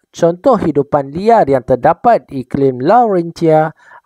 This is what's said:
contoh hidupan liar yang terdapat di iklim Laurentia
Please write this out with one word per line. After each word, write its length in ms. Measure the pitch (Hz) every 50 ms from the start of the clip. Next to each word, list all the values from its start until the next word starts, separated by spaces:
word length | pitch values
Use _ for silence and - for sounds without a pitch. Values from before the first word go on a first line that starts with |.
| _ _
contoh 480 | - - 175 165 175 175 - 277 247
hidupan 560 | 196 185 170 139 143 139 - - 143 135 139
liar 320 | 139 175 196 220 233 214 170
yang 160 | 135 135 127
terdapat 640 | 123 - 131 120 117 151 170 - - 240 226 175 -
di 160 | - 143 135
iklim 400 | 120 - - 143 139 135 127 123
Laurentia 960 | 127 160 214 247 240 220 190 180 170 170 - - 170 160 156 156 156 160 - _ _ - - - _